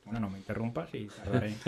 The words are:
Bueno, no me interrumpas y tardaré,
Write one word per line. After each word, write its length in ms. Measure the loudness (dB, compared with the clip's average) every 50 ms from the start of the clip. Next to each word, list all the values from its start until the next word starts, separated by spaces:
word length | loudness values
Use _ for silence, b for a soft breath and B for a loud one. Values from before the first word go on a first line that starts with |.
| -8
Bueno, 160 | -4 -2 0
no 100 | 0 0
me 80 | -2 -4
interrumpas 540 | -4 -2 0 0 0 0 0 -2 -4 -4 -4
y 120 | -6 -6
tardaré, 480 | -6 -8 -6 0 4 4 4 4 4 0 6 8